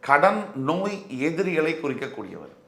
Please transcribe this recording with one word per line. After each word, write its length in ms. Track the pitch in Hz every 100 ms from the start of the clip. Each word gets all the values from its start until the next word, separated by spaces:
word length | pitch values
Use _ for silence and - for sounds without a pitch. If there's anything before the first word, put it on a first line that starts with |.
| -
கடன், 320 | 143 180 214 202 135 135
நோய், 260 | 175 196 196 - 127 143
எதிரிகளை 440 | 165 185 160 156 160
குறிக்கக்கூடியவர். 720 | 143 127 131 - 101 85 71 -